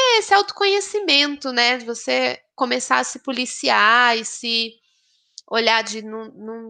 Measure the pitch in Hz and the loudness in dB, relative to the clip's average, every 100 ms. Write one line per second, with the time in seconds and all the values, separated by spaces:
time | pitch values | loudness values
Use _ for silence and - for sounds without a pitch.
0 | 523 440 415 403 392 - 403 403 392 415 | 4 2 4 2 2 -2 0 0 -2 -4
1 | 370 285 294 285 269 247 240 254 233 233 | 2 2 2 -2 -4 0 0 0 -4 -8
2 | - 254 254 - _ - 247 247 - 254 | -2 0 -2 -4 _ -6 -2 -2 0 0
3 | 254 254 - 247 254 - 269 214 208 240 | 0 -6 -6 -4 -6 -4 0 4 6 6
4 | 240 226 214 - 233 226 226 226 _ _ | 4 2 -4 -8 -4 -4 -4 -10 _ _
5 | _ _ _ - _ 226 226 226 208 214 | _ _ _ -20 _ 0 2 2 0 -8
6 | 214 220 220 180 214 226 | -10 -12 -14 -16 -14 -12